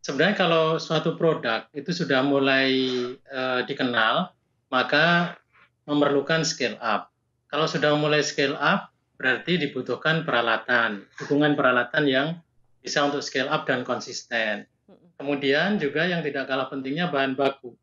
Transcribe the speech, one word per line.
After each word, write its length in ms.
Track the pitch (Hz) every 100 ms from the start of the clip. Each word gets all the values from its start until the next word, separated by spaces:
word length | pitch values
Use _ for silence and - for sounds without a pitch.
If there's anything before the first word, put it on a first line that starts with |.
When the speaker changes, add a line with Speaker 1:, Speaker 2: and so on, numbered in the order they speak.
Speaker 1:
sebenarnya 320 | - 139 165 208
kalau 400 | 180 165 160 160
suatu 400 | - 156 165 -
produk 480 | 170 151 120 110 -
itu 160 | 147 139
sudah 320 | 175 139 135
mulai, 480 | 139 139 135 135 135 131 131 127 123 131
eh, 440 | _ 135 131 127
dikenal, 720 | 120 139 135 117 110 131 185 _ _ _ _
maka 720 | 127 123 147 165 175 175 - _ _ _ _ -
memerlukan 560 | 147 143 143 - 160
scale 320 | 160 - 120 107
up. 240 | 117 104 - _ _ _ _
Kalau 160 | 147
sudah 320 | 156 165 147 147
mulai 240 | 151 151
scale 400 | 139 - 139 151
up, 320 | 147 196 - _ _ _
berarti 400 | 135 120 131 175
dibutuhkan 720 | 143 131 123 120 156 165 156
peralatan, 800 | 120 117 110 - 123 113 104 - -
dukungan 400 | - 143 147 147
peralatan 480 | 131 123 123 156
yang 220 | 147 131 147 170 _ _ _ _
bisa 240 | - 156 143
untuk 160 | 143
scale 240 | 131 135 135
up 160 | 151
dan 240 | - 127 127
konsisten. 800 | 120 - 92 - 120 110 101 95 _
Speaker 2:
Mm-mm. 240 | _ - _ _
Speaker 1:
Kemudian 640 | 143 143 139 143 180 208
juga 240 | 147 147
yang 160 | 175 170
tidak 240 | 151 139
kalah 240 | 131 135 131
pentingnya 400 | 139 131 147 175
bahan 240 | 139 135
baku. 400 | 131 135 - 123 -